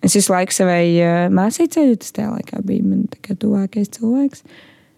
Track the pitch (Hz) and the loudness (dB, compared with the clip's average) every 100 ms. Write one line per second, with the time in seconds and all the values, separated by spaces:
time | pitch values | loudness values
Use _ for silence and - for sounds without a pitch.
0 | 190 202 190 185 185 - 185 175 170 170 | 0 2 2 0 0 0 2 2 2 4
1 | 170 170 175 190 208 - 330 330 285 220 | 2 2 2 2 0 0 0 2 2 2
2 | - - - - - - 190 - - 196 | -4 -8 -6 -8 -8 -8 -4 -2 0 0
3 | - - - 190 208 202 196 214 202 - | -2 -6 -10 -4 -2 0 -2 -4 -6 -4
4 | 226 262 277 - - - - _ _ | -2 0 -2 -4 -20 -20 -20 _ _